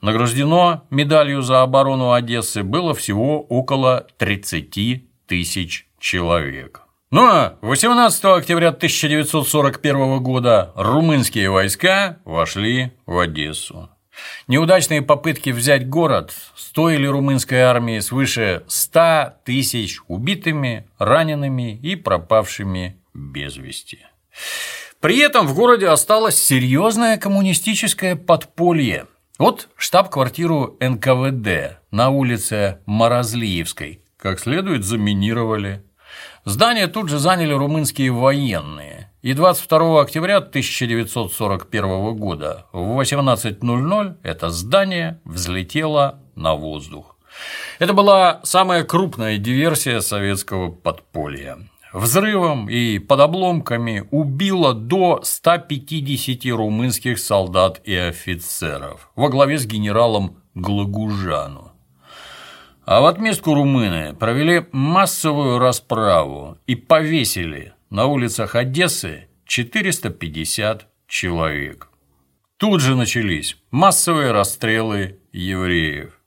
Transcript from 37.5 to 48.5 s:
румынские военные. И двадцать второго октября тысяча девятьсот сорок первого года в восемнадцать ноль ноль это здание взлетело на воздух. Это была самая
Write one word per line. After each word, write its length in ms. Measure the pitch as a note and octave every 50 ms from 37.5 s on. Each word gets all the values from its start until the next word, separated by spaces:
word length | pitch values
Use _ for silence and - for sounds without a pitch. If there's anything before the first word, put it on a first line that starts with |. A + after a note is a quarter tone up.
| D3
румынские 580 | C3+ C#3 C#3+ D3+ D#3 D3+ C3+ - - C3+ C3
военные. 960 | B2+ A#2+ B2 C3+ C#3 C#3+ C#3 B2+ G2+ E2 C#2+ D2 D#2 D2 D2 D2 D#2 E2 G2 - _ _
И 120 | _ A#2 C3+
двадцать 300 | C#3 E3 F#3 F3 - -
второго 380 | - D#3+ D#3 D#3+ E3 D#3+ D3+
октября 400 | C#3+ B2 - D#3 D#3+ F#3 G3+ G3
тысяча 460 | - - - C#3 C3 - - - C3 A#2
девятьсот 440 | A#2 A2+ A2+ G#2 - B2 A2+ G#2+
сорок 380 | - - A2+ G2+ G2 F#2 - _
первого 440 | - G#2+ G2+ F#2+ F#2 F#2+ G2 A2 A2+
года 520 | G#2+ G#2 G2 E2+ D2+ D2 D2+ D#2+ - - _
в 240 | _ F2 F2+ G2 A#2
восемнадцать 640 | C3 C3+ B2+ C#3+ C#3+ C#3 C3+ B2 A2+ - A2+ G#2 G2+
ноль 220 | - A#2+ A#2+ B2 C3
ноль 340 | D#3 F#3+ G#3+ G#3 F#3+ E3+ - _
это 260 | F2+ D#2+ - - E2+
здание 720 | E2 E2+ F2+ G#2+ C3 G3 G3 F#3+ F#3 F3 E3 E3 E3 - _
взлетело 960 | - D#2+ F#2 F2+ F2 F2+ F#2+ F#2 E2+ - D3 D#3 D#3 D3+ D3 C#3+ C#3 - - _ _ _
на 200 | - D#2 D#2+ D#2+
воздух. 640 | D2+ D#2 D#2 D2+ D2+ C#2+ D2+ D2+ D2+ D2+ _ - _ _ _ - - - - - - - - - -
Это 160 | - F3 G3
была 480 | F#3+ G3+ G3+ G3 F#3+ F#3 F3+ D#3+ E3+ -
самая 400 | -